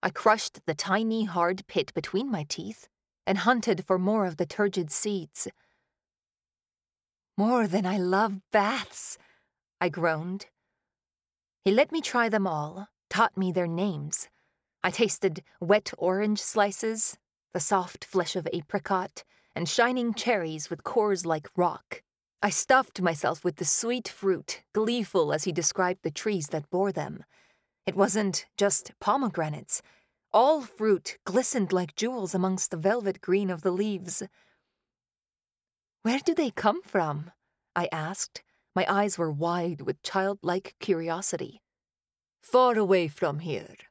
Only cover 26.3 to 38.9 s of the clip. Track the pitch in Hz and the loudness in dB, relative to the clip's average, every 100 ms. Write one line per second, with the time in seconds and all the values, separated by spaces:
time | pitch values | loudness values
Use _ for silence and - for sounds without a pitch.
26.3 | 202 147 156 151 180 196 185 147 151 - | -2 -2 -6 -4 -2 0 -2 -6 -10 -18
27.3 | _ _ _ _ _ - 185 202 220 202 | _ _ _ _ _ -6 2 2 4 0
28.3 | - - - 202 196 - - - 247 254 | -4 -8 0 2 2 -2 -6 0 0 0
29.3 | 175 156 151 - - - _ _ _ _ | -2 -4 -6 -4 -4 -4 _ _ _ _
30.3 | 208 262 311 240 - 220 185 - - - | 4 6 4 -2 -2 2 2 0 -10 0
31.3 | 196 254 262 185 190 180 - 226 254 185 | 0 2 0 2 0 0 -4 -4 -2 -4
32.3 | 190 190 185 - 170 180 240 196 185 - | 0 0 0 -4 0 0 0 -2 -4 0
33.3 | 190 196 175 185 180 214 196 180 - 190 | 2 2 -2 -2 0 -2 -2 -6 -8 -8
34.3 | _ _ _ _ _ _ _ _ _ _ | _ _ _ _ _ _ _ _ _ _
35.3 | _ _ _ _ _ _ _ 220 269 - | _ _ _ _ _ _ _ -2 0 0
36.3 | 330 285 - 220 339 - 202 160 147 165 | 2 0 2 0 0 -2 0 0 -4 -8
37.3 | _ _ _ _ - 175 160 156 190 - | _ _ _ _ -4 -4 -4 -6 -6 -10
38.3 | - _ _ _ - - | -10 _ _ _ -2 2